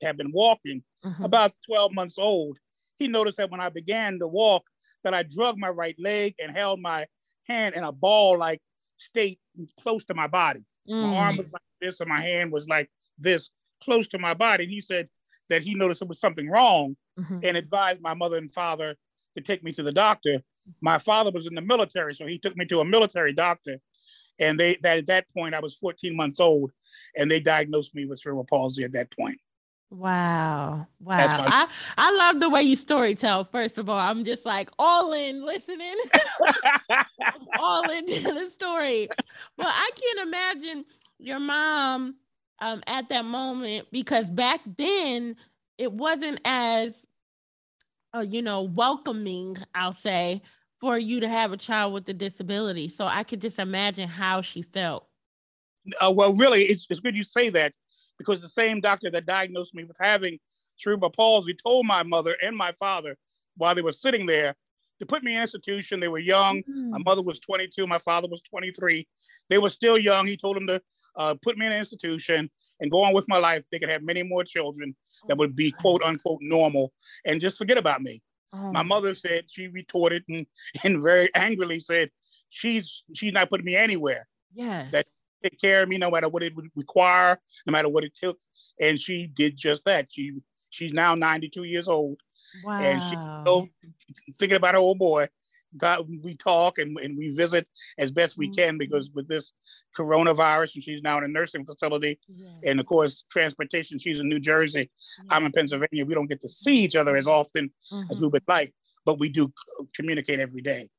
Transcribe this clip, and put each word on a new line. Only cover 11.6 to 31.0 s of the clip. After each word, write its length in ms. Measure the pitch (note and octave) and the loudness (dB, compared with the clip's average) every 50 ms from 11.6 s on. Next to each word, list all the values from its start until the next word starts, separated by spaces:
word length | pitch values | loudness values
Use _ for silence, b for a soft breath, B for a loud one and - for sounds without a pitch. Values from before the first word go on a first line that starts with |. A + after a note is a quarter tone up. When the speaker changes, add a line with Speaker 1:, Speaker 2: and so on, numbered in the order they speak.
| - _ _ _ | -16 _ _ _
Speaker 1:
this 180 | F3+ F#3 F3+ - | -10 -8 -8 -8
and 80 | E3 E3 | -4 -4
my 120 | D3+ D3+ | -2 -2
hand 300 | E3 F3+ F3 F3 F3 E3 D3+ | -2 -2 -2 -2 -2 -2 -4
was 160 | D3 D3+ D#3+ | -4 -2 0
like 200 | D#3 D3+ C#3+ - _ _ _ _ _ | 0 0 -2 -4 _ _ _ _ _
this, 320 | D3 D3 F#3 F3+ - - - _ _ _ _ _ _ - | -2 0 2 2 2 0 -6 _ _ _ _ _ _ -2
close 240 | C4+ A#3+ A#3 G#3+ - | 2 2 2 2 -2
to 80 | - F3+ | -4 -4
my 140 | F3+ E3+ E3 | -2 -2 0
body. 300 | F3 A3+ A3+ G3+ F3+ F3 | 2 4 4 4 2 0
And 80 | F3+ | -4
he 80 | G3+ G#3 | -8 -10
said 300 | - - F#3 F3 D#3+ - _ b b b b b _ - | -8 -6 -4 -4 -4 -6 _ b b b b b _ -2
that 120 | - - | -2 0
he 120 | D3+ G3+ G#3 | 0 -2 0
noticed 240 | G3 F#3+ F3+ E3+ - | 0 0 0 0 -2
there 60 | G3 | -6
was 120 | F3 E3 - | -10 -4 -2
something 260 | - F#3+ D#3+ D#3+ C#3+ D3+ | 0 0 0 -2 -2 2
wrong 460 | F#3+ A#3 B3+ A3+ F#3 D#3 C#3+ C3+ C#3 - _ _ _ F#3 | 4 6 6 6 6 4 2 -2 -6 -12 _ _ _ -10
Speaker 2:
Mm-hmm. 200 | F3 D#3 F#3+ F3 F3+ | -10 -8 -6 -2 -2
Speaker 1:
and 140 | F3+ F3 | 0 0
advised 440 | F3 F3 D3+ G3 G3 G3 F#3 F#3 F3+ | -2 -2 -2 0 0 0 0 0 -2
my 120 | E3 E3 D#3+ | -4 -6 -4
mother 220 | E3+ E3+ E3+ E3+ | -4 -4 -4 -4
and 120 | E3 D#3+ C#3+ | -4 -6 -8
father 440 | - F3+ F3 E3+ D#3+ D#3 D#3 D#3 D3 - _ _ _ _ _ _ - | -8 -6 -4 -4 -4 -4 -6 -8 -10 -12 _ _ _ _ _ _ -18
to 60 | D#3+ | -10
take 200 | C#3 G3+ G3 F3+ E3 | -6 -6 -6 -6 -6
me 80 | E3 C#3+ | -8 -8
to 100 | E3 D3 | -6 -6
the 80 | D3 | -2
doctor. 500 | C#3+ F#3 G#3+ G#3+ - - - D3 C#3+ C3 - _ _ _ _ F#3 - _ | 2 4 4 4 2 2 0 -2 -2 -2 -4 _ _ _ _ -20 -12 _
My 160 | - D#3+ E3 | 0 2 2
father 320 | D3 - G#3+ G#3+ A3 A3 G3+ | 2 2 2 2 2 2 2
was 140 | F3+ E3+ E3 | -2 -4 -8
in 60 | E3+ E3+ | -10 -10
the 80 | E3 | -6
military, 540 | E3+ G3+ B3 A#3 G3+ - - F#3 D#3+ D3 C#3+ | 0 0 2 2 2 0 -2 -4 -6 -6 -6
so 100 | - D3 | -8 -10
he 140 | D#3 F3 - | -10 -8 -6
took 160 | - F#3+ F3+ | -6 -6 -6
me 80 | F3 F3 | -6 -4
to 120 | - F3 D#3+ | 0 0 0
a 60 | D3+ | 2
military 480 | F3 G#3+ A3+ G#3+ G#3 - F3 D#3+ C#3+ C#3+ | 4 6 6 4 4 2 0 0 0 2
doctor. 440 | E3+ E3+ F3 F3 - _ C#3+ C3 C3+ _ _ b b b b b b b b b - | 2 2 2 0 -2 _ -12 -14 -14 _ _ b b b b b b b b b 0
And 180 | D#3 D#3 D#3 D#3 | 0 2 4 4
they, 160 | E3+ F3 F3 - | 4 2 2 2
that, 160 | - E3+ E3 | 2 2 2
at 80 | E3 D3 | 2 2
that 180 | E3+ F#3 F#3 - _ | 2 0 0 0 _
point, 220 | - F#3 E3 D#3+ D#3 | -6 -8 -6 -4 -6
I 60 | D#3 | -6
was 160 | D#3 C#3+ - | -6 -8 -10
fourteen 400 | - G3 F3 E3+ - F#3 F3 E3 | -8 -8 -8 -6 -6 -8 -6 -4
months 240 | D#3+ D#3 C#3+ C#3 - | -2 -4 -2 2 4
old, 320 | F3 E3 D#3 C#3+ C#3 C3 - B B B B B B B - | 6 6 6 4 2 -2 -8 B B B B B B B -4
and 120 | D3+ D3 D3+ | -2 2 2
they 100 | D#3 D#3 | 2 2
diagnosed 540 | D3+ D#3+ D#3 D3+ D3+ D3+ D3+ D3+ C#3 - - | 4 2 2 2 2 0 -2 -2 -2 -4 -8
me 120 | D3 C#3 | -10 -10
with 140 | C3+ C3+ - | -10 -10 -10
cerebral 240 | - C#3 C#3 C3 B2+ | -10 -8 -8 -8 -2
palsy 380 | - D3+ C3+ C3 C3 C3 C3+ B2+ | 0 0 2 2 0 -2 -4 -6
at 100 | B2+ B2+ | -4 -4
that 180 | A#2+ A#2+ - | -6 -6 -6
point. 280 | - - A2+ - - - _ _ _ _ _ _ _ _ _ _ | -6 -6 -6 -6 -8 -10 _ _ _ _ _ _ _ _ _ _
Speaker 2:
Wow. 960 | G3 F3+ F#3+ F#3 F3+ F3 F3 E3+ E3+ E3 D#3+ D#3+ D3+ C#3+ C#3+ D3+ D3+ D3+ D#3+ - _ _ | -12 -6 -4 -2 0 0 0 0 0 0 0 -2 -2 -4 -4 -6 -6 -8 -10 -12 _ _